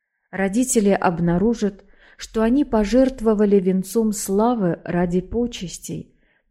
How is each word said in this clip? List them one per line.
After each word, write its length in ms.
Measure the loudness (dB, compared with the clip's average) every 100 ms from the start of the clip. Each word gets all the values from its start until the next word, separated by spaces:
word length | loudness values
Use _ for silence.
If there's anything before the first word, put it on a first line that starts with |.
| _ _ _
родители 580 | -4 -2 0 0 2 2
обнаружат, 920 | 2 0 0 0 2 0 0 -4 -6 -14 -20 _ -20
что 260 | -10 -2
они 220 | 0 2
пожертвовали 960 | 0 0 2 4 2 2 0 2 4 4
венцом 520 | 2 0 -2 -2 -2
славы 680 | -2 -2 0 0 0 -2 -2
ради 360 | -4 -2 0 -2
почестей, 920 | -4 -4 -4 -6 -12 -12 -12 -12 -14 _ _ _ _